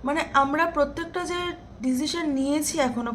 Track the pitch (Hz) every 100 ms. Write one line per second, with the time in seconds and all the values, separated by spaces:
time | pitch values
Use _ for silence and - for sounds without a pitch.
0 | 254 302 - 277 277 302 330 330 285 285
1 | 330 359 359 349 349 349 - - 254 254
2 | 302 339 320 269 269 294 294 330 262 233
3 | 240